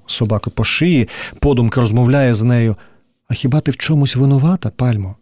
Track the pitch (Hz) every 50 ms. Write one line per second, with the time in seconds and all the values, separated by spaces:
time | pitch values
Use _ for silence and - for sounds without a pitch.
0 | _ - - - 120 107 110 101 - 117 - - 107 - - - 165 180 170 127
1 | 104 - - - - - - - - 143 135 120 117 110 - 131 120 104 110 120
2 | 123 120 139 143 135 123 113 101 113 123 123 120 117 110 101 - - _ _ _
3 | _ _ _ _ _ - 113 - - 123 135 151 - 147 127 - - - 160 143
4 | 139 131 - 123 139 139 139 131 147 170 185 - - 107 - - 127 123 113 101
5 | 95 95 98 -